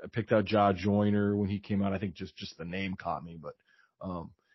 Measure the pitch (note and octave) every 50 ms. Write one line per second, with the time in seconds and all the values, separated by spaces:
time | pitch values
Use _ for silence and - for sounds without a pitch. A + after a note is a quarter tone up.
0 | - - - A#2+ G#2 - A#2+ A2 G2+ F#2+ A2 G#2 G2+ G2+ F#2+ F2+ F#2+ G#2 G2+ G#2
1 | G#2 G#2 G#2 G#2 G#2 G2+ G#2 G#2 G#2 F#2+ G2+ G2 - - G#2+ G2 G2 G2 F#2+ F#2+
2 | G#2+ G2 F2+ - F#2+ F#2 - - G2+ - - - E2 E2+ F2 F#2+ G2 F#2+ F#2 F#2
3 | - F2 D#2+ C#2 D2 E2+ E2+ E2 D2 D2 - _ _ _ _ _ _ _ _ -
4 | F2+ F#2 F2+ E2+ E2 D#2+ - _ _ _ _